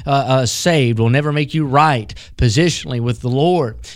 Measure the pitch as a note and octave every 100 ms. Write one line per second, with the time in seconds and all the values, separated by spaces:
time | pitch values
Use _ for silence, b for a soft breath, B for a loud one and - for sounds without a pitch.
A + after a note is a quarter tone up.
0 | - C#3 C3 C3 B2 - F3 D#3+ A#2+ A2+
1 | A2+ C3+ D3+ D3 C#3+ D#3+ C#3+ C#3 D#3 B2+
2 | G2+ - B - B2 A2+ E3+ - D3 B2
3 | A#2+ A#2 B2 C3 E3 F3 A#2+ - B